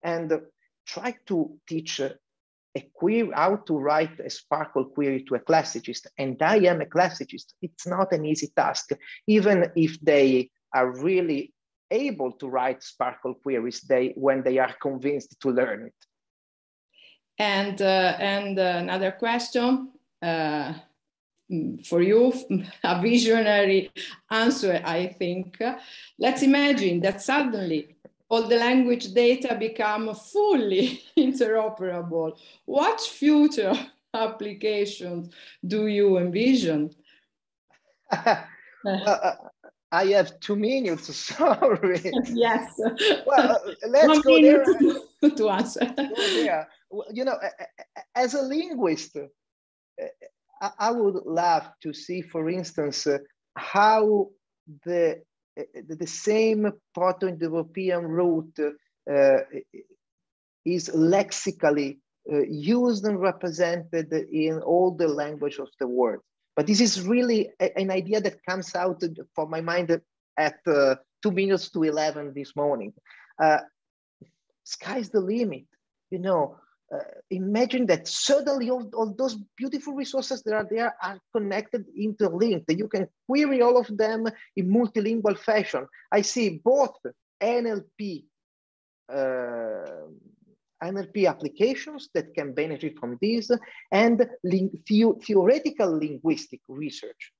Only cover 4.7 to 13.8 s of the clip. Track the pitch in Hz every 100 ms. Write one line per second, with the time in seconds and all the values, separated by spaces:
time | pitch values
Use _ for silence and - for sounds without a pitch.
4.7 | - 135 - 143 131 135 123 - 160 139
5.7 | 120 - 120 - - 135 127 156 214 180
6.7 | 170 143 160 180 165 135 - - _ 170
7.7 | _ 175 180 190 170 151 156 143 - 139
8.7 | 135 - - - - - 214 196 190 170
9.7 | 170 160 160 151 147 135 127 123 _ _
10.7 | 135 127 127 151 190 175 143 - _ _
11.7 | _ _ 214 285 190 127 - 135 127 127
12.7 | 131 - - 127 120 131 123 - 127 117
13.7 | 117